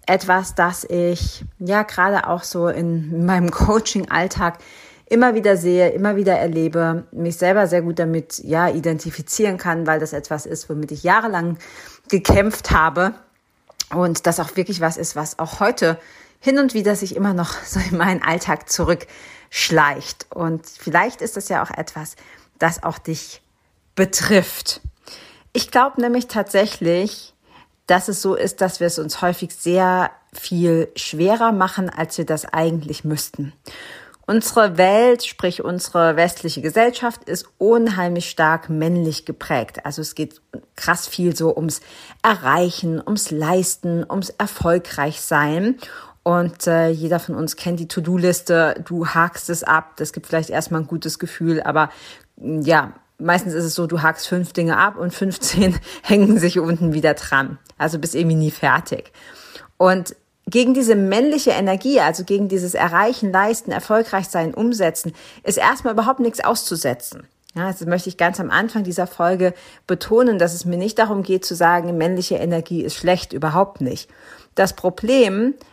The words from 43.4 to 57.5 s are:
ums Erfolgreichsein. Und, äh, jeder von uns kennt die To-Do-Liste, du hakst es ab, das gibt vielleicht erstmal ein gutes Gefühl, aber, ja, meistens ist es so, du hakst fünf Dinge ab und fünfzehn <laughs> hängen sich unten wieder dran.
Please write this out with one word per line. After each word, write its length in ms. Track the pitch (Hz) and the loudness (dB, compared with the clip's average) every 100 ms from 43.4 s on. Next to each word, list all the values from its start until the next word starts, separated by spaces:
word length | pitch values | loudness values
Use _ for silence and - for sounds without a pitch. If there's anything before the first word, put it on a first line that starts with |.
| 156 185 180 - 175 170 - | 0 2 0 -4 -2 -2 -2
ums 220 | 196 185 | -6 -6
Erfolgreichsein. 1500 | - 208 - 170 175 175 - 143 151 - 151 147 160 208 262 - - - _ | -6 -8 -2 0 0 0 -4 -4 -4 -2 0 0 0 -2 -2 -8 -20 -20 _
Und, 460 | - 175 175 170 - | 0 0 0 -2 0
äh, 200 | 165 165 | 2 2
jeder 300 | 160 160 170 | 0 -2 -2
von 160 | - | -2
uns 220 | 123 156 - | -6 -6 -6
kennt 240 | 175 170 | -6 -4
die 80 | 165 | -4
To-Do-Liste, 920 | - 165 180 180 175 - 170 160 - | -4 -2 2 2 0 2 2 4 0
du 240 | - 175 165 | -6 -4 0
hakst 420 | 165 170 - - | 2 2 -2 -8
es 140 | 170 | -4
ab, 320 | - 160 - - | 0 0 0 -8
das 160 | 156 | -8
gibt 160 | - - | -8 -4
vielleicht 220 | 165 160 | -4 -2
erstmal 320 | 143 - 160 | -4 -2 -4
ein 40 | 156 | -4
gutes 320 | 165 160 - | -6 -6 -8
Gefühl, 420 | 175 - 165 156 | -10 -4 -2 0
aber, 300 | - 151 151 - - - _ _ | 0 2 0 -2 -20 -20 _ _
ja, 560 | - 156 147 156 135 - _ - | -6 -2 2 2 2 -8 _ -6
meistens 360 | 160 180 180 | 0 0 0
ist 100 | 160 | -2
es 100 | 165 | -2
so, 140 | 160 165 | -2 -2
du 140 | 170 | 0
hakst 260 | 156 160 - | 0 0 -4
fünf 240 | 180 175 | -2 -2
Dinge 260 | - 165 120 | -2 0 2
ab 180 | 196 - | 2 0
und 160 | 175 | -6
fünfzehn 640 | - 196 180 - 180 190 175 - | -2 -4 -2 -2 2 2 0 -6
<laughs> 120 | - | -10
hängen 360 | - 208 202 208 | 2 4 6 6
sich 220 | 175 180 | 4 0
unten 340 | 165 170 165 | 0 0 0
wieder 200 | 151 156 | 2 2
dran. 440 | 147 - 139 135 | 0 0 0 0